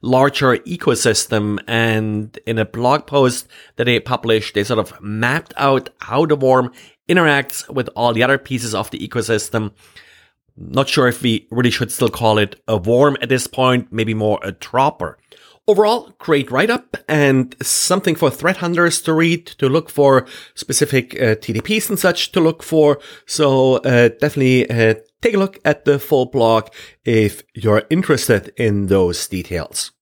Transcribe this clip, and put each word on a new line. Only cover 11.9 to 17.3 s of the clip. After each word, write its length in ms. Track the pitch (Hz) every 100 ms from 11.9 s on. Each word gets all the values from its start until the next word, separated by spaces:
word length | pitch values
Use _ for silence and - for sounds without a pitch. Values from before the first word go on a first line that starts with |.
still 180 | - 120
call 280 | - 113 107
it 200 | 101 - -
a 100 | 107
worm 380 | 90 120 143 135
at 80 | 120
this 180 | 127 -
point, 440 | - 127 123 -
maybe 220 | 110 113
more 260 | 110 107 107
a 100 | 98
dropper. 680 | 92 - 123 139 - 85 - _ - _ _ -
Overall, 460 | 202 214 233 - _
great 320 | - 147 123
write-up 440 | 127 214 240 _ - -
and 460 | 151 143